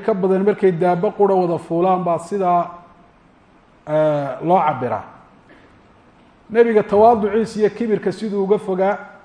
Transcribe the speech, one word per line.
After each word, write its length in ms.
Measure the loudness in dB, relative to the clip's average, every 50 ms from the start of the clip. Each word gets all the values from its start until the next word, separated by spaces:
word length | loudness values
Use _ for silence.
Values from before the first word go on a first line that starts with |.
| 0
ka 100 | -2 -2
badan 300 | 0 0 0 0 0 0
markay 280 | 0 0 2 2 0
daabba 380 | 2 2 0 0 0 0 -2 -2
qura 240 | 0 2 2 2 2
wada 240 | 2 0 0 -2 -4
fuulaan 460 | -6 -4 -2 0 2 2 0 0 0
baa 140 | -2 -4 -4
sidaa, 520 | -4 -6 -6 -2 0 0 2 0 0 -2 -8 -18 -20 -20 -20 _ _ _ _ _ _ _ _ _ _ _ _ _ _ _ _ _ -8
eh, 420 | -4 -2 0 0 0 0 -2 -4 -6 -8 -4
loo 160 | -2 0 2 2
cabbiraa. 440 | 2 0 -2 -2 -4 -4 -4 -6 -8 -12 -20 -20 -20 _ _ _ _ _ -20 -20 _ _ _ _ _ _ _ _ _ _ _ _ _ _ _ _ _ -2
Nebiga 320 | 2 2 4 4 4 2
tawaaduciisa 800 | 2 2 4 6 6 6 6 4 2 0 0 -2 -2 -2 -2 0
iyo 100 | 0 0
kibirka 420 | 0 -2 -4 -2 -2 -2 -2 -4
siduu 320 | -6 -6 -6 -6 -4 -2 0
uga 140 | 0 0 -2
fogaa 400 | -2 -4 -2 0 0 0 -2 -4 -8 -16 -20 -20